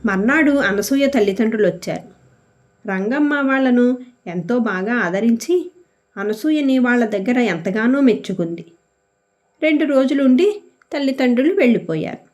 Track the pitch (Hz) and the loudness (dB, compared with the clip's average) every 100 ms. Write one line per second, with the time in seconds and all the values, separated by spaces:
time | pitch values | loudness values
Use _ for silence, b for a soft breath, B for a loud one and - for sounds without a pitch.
0 | 220 190 214 302 302 277 202 202 - 277 | -2 0 0 2 2 2 0 -2 -2 0
1 | 277 269 202 190 220 226 196 - - 160 | 2 2 0 0 0 2 0 -2 -8 -10
2 | - _ _ _ _ _ _ _ 208 190 | -12 _ _ _ _ _ _ _ -8 -4
3 | 202 285 294 294 269 269 262 247 247 254 | -2 0 0 0 0 0 2 2 2 0
4 | B _ - 175 170 247 220 185 202 240 | B _ -10 -8 -2 -2 0 -2 -4 -2
5 | 180 190 226 226 - 359 359 _ _ _ | -2 0 0 0 0 -2 -2 _ _ _
6 | _ 202 214 220 311 311 269 262 247 247 | _ -8 -6 -4 -2 0 2 2 2 2
7 | 220 208 202 247 233 165 185 208 226 277 | 0 -2 -2 0 0 -2 -4 -2 0 4
8 | 269 208 - 180 170 170 - _ _ _ | 4 2 -2 -4 -4 -6 -14 _ _ _
9 | _ _ _ _ _ _ 311 302 302 269 | _ _ _ _ _ _ 0 2 2 2
10 | 269 277 269 254 403 415 - _ _ 302 | 2 2 4 4 2 0 -14 _ _ -4
11 | 269 269 254 240 294 403 254 202 165 160 | -2 0 0 2 0 2 2 2 -2 -6
12 | 160 - _ | -6 -10 _